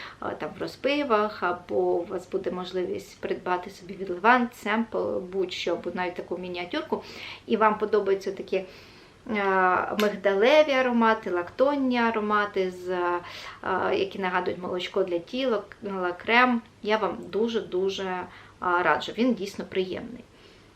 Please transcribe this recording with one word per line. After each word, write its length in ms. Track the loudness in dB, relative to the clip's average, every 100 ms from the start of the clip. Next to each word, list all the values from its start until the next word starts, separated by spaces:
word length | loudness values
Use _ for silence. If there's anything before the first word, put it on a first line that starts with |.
| -14 -10
е, 140 | -8 -6
там, 120 | -8 -6
в 40 |
розпивах, 800 | -8 -2 0 0 2 2 0 -2
або 320 | -4 -4 -2 0
у 280 | 2 0
вас 260 | -2 -8 -6
буде 200 | -4 -4
можливість 680 | -4 -4 -4 -4 -6 -10 -8
придбати 500 | -6 -4 -2 -4 -4
собі 240 | -14 -14
від 160 | -10 -8
Levant, 360 | 2 4 6 2
семпл, 640 | -4 -2 -2 0 -2 -2 -2 -2
будь-що, 400 | -2 -2 -2 -2
або 180 | -2 -4
навіть 200 | -4 -4
таку 240 | -6 -8 -8
мініатюрку, 640 | -6 -8 -4 -6 -4 -6 -6 -14 -14 -12 -2
і 100 | 4
вам 220 | 4 4
подобаються 540 | 2 2 2 0 -2
такі, 240 | -8 -4 -4
е, 100 | -4 -12 -20 -20 -20 -16 -6 -2 2 4 4 4 0 2
мигдалеві 720 | 0 2 0 4 6 8 6
аромати, 580 | 4 2 4 4 4 0
лактонні 680 | -4 -2 2 2 4 2 2
аромати, 720 | 2 2 2 2 2 0 -2
з, 200 | -4 -4
е, 300 | 0 0 0 -4 -12 -14 -8 -4 -2 0
які 260 | 0 -2 -2
нагадують 440 | 0 0 0 -4
молочко 400 | -4 -6 -2 -2
для 160 | 0 -2
тіла, 440 | -4 -4 0 -2 -4 -12 -8 -4 -4 -4
крем, 380 | 2 6 6 4 -2 -8
я 140 | -2 0
вам 220 | 0 -4 -4
дуже-дуже, 760 | -2 0 -2 -2 -2 -2 -2
е, 220 | -4 -6 -8 -16 -20 -6
раджу. 520 | 0 4 4 2 0 0
Він 160 | 0
дійсно 300 | 0 -4 -8
приємний. 600 | -4 -2 -2 -6 -10 -14 -18 -20 -20 -20 -20